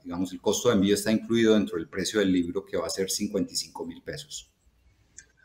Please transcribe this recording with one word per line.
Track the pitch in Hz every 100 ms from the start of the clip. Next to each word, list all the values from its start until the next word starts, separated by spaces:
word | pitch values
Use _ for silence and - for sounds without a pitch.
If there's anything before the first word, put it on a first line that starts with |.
digamos, | 87 87 92
el | 90
costo | 107 98 123
de | 104
envío | 98
está | 98 110
incluido | 110 110 117 110
dentro | 107 92 87
del | 85
precio | 95 90 107
del | 95
libro, | 90 85 95
que | - 90
va | 82
a |
ser | - 95
cincuenta | - 104 98 90
y | -
cinco | - -
mil | 85 -
pesos. | - 143 - - - _ _ _ _ _ _ - - _